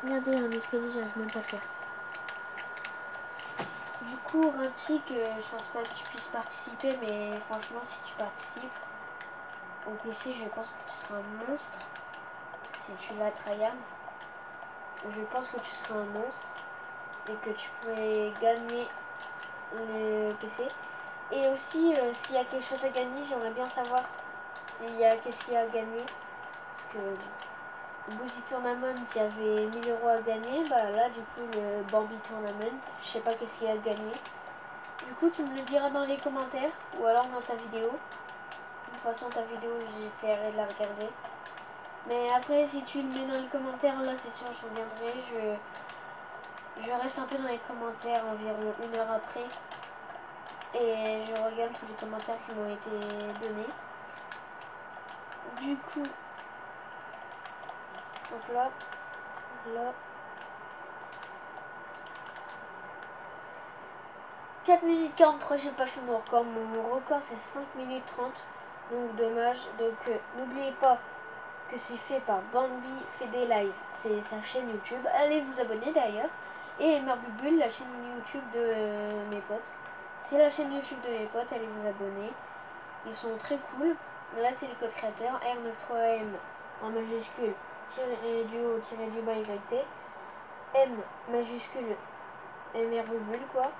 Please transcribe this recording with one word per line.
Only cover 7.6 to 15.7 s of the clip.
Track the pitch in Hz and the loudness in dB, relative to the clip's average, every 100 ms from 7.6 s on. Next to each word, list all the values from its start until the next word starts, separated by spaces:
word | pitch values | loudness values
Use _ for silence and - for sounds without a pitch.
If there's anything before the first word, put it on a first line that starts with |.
| - 233 | -4 -6
si | 247 - | -6 -8
tu | 247 - | -8 -4
participes | 208 - - - 254 - - - - - - - - - - - - | -4 -4 -8 -8 -8 -8 -10 -10 -10 -10 -10 -10 -10 -10 -10 -10 -6
au | |
P | 214 226 | -6 -6
C, | 214 262 | -6 -4
je | 247 220 | -4 -4
pense | 214 226 | -4 -6
que | - - | -8 -8
tu | - | -8
seras | - 202 | -6 -6
un | 202 214 240 | -4 -6 -2
monstre. | 285 - - - - - - - - - - - | -2 -4 -10 -10 -10 -10 -10 -10 -10 -10 -10 -10
Si | - - 190 | -10 -8 -8
tu | - 214 | -6 0
l'as | 214 | 0
tryhard, | 208 - 208 220 247 - - - - - - - - - - - - 208 | 0 -2 2 2 2 -8 -10 -10 -10 -12 -12 -12 -12 -12 -10 -12 -8 -6
je | 208 214 | -4 -2
pense | 254 254 | -2 -2
que | 247 | -4
tu | - | -4